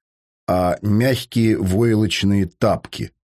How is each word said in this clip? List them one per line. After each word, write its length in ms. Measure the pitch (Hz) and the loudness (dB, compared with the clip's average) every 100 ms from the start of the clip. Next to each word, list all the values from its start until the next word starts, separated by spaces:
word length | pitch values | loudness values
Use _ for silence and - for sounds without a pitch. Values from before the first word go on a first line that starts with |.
| _ _ _ _ - | _ _ _ _ -4
а 320 | 92 90 - | 0 0 -2
мягкие 760 | 107 104 131 123 - 120 113 107 | 0 0 2 -2 -2 0 2 2
войлочные 920 | 92 95 117 107 107 - 95 101 90 | 0 0 2 2 0 0 0 0 -2
тапки. 640 | - 110 85 - - - _ _ | 0 0 0 -4 -12 -12 _ _